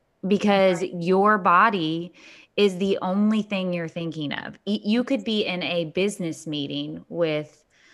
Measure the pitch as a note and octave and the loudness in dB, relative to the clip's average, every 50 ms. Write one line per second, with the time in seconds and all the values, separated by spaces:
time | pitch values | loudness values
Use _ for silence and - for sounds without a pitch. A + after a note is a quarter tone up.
0 | _ _ _ _ - F#3 G3+ F#3+ - G#3 G3+ G3 F#3+ F#3+ F3+ E3+ F#3 - F3+ F3 | _ _ _ _ 0 0 0 2 4 4 4 6 6 4 4 2 -2 -6 -6 -4
1 | E3 F3+ F#3 F#3+ G3+ G#3 G#3+ G3+ F3+ F#3+ F3 F#3 G#3 A3+ G#3 F#3 D#3+ D#3 D#3+ E3+ | 0 2 2 4 4 4 4 4 4 4 6 6 6 4 2 0 -2 -2 -2 -4
2 | E3+ F3 - - - - - - - _ _ - G#3 G3 F#3 F3 G3+ G3 G3 - | -6 -10 -14 -20 -20 -20 -20 -20 -20 _ _ 2 2 2 2 0 0 0 0 0
3 | - F#3 F#3+ G3+ G#3 G#3+ A3 G#3+ G#3 - G3+ F#3+ F#3 F3+ F3 F3 E3 D#3+ - E3+ | 0 -2 0 2 2 2 2 0 -2 -2 -4 -4 -2 -2 -4 -4 -6 -6 -6 -6
4 | E3+ E3 D#3 D#3+ D3 C#3+ - - - - D#3 - _ G3 G#3 G#3+ - G#3 A3 B3 | -6 -6 -6 -6 -6 -6 -6 -8 -8 -12 -14 -10 _ -4 -4 -2 0 0 0 0
5 | B3 - C#4 A3 F#3+ A#3 G#3+ G#3 - - F3+ F3+ D#3+ C3+ F3 E3+ E3+ D#3 - F3+ | 2 0 -2 -2 -2 -2 -2 -2 -2 -2 -4 -4 -4 -2 -2 -2 -2 -2 -2 0
6 | F#3+ G#3 G3+ - F3+ D#3+ D3+ - - D#3+ D3+ D3 C#3 C#3+ C#3+ C#3+ D3 D3+ D#3+ E3+ | 0 0 -2 -4 -6 -6 -6 -8 -8 -8 -6 -6 -6 -6 -6 -6 -8 -8 -10 -14
7 | - _ E3 E3 E3+ D#3+ D3+ D3+ D3 - - _ _ _ _ _ _ _ | -14 _ -4 -2 -2 -2 -2 -4 -6 -8 -14 _ _ _ _ _ _ _